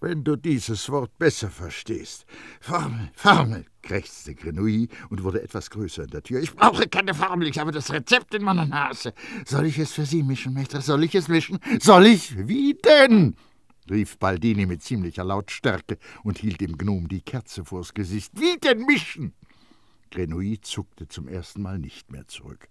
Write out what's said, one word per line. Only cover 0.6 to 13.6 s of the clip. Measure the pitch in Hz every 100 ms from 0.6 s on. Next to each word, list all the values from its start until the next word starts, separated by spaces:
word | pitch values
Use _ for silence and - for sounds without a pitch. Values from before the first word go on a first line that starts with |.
| 107 107 -
Wort | 139 127 _
besser | 165 - 107
verstehst. | - 87 - - 110 - - - - - -
Formel, | - 175 151 117 98
Formel, | - 202 190 131 110 - _
krächzte | - 104 - - - 67
Grenouille | 80 80 107 110 117 - -
und | -
wurde | 92 92
etwas | - 104 -
größer | 104 101 -
in | 71
der | 76
Tür. | - 127
Ich | 156 -
brauche | 214 185 208
keine | 180 196
Formel, | 156 190 175 160
ich | 147
habe | 156
das | 151 135
Rezept | 147 123 247 -
in | 214
meiner | 202 180 156
Nase. | 147 139 127 127 - - - 117
Soll | 139 156
ich | 139
es | 156
für | - 147
Sie | 165
mischen, | 139 131 131 131
Maître? | 135 147
Soll | 139 147
ich | 160 196
es | 156
mischen? | 165 - 190 - 240
Soll | - 190 202
ich? | 214 - 107 104
Wie | 233 277
denn?, | 311 453 605 269 226 151 80 _ _